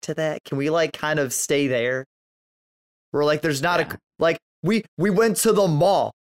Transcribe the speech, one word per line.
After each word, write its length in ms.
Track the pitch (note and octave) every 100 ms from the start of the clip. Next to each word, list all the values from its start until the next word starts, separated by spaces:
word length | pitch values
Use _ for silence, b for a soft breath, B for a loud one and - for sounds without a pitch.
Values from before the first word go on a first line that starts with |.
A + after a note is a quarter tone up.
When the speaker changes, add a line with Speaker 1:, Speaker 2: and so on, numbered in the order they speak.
Speaker 1:
to 100 | - D#3
that? 280 | D#3 D3+
Can 140 | - C#3
we, 100 | D3
like, 240 | E3 D#3+
kind 240 | - D3+ D3+
of 140 | C3+
stay 340 | - - C#3+ C#3
there? 380 | B2 B2 C3 C3 _ _ _ _ _ _ _ _ _ _
Where, 140 | C#3 D3
like, 160 | D3+
there's 200 | E3 C#3
not 160 | E3 F3
Speaker 2:
Yeah. 140 | -
Speaker 1:
a, 40 | A2 _ -
like, 180 | E3 - _ _
we, 200 | E3+ A3 - -
we 140 | G3
went 260 | F#3+ A3+ F#3
to 160 | A3
the 140 | G3+ F#3+
mall. 440 | D3 F3+ F3 A2 - _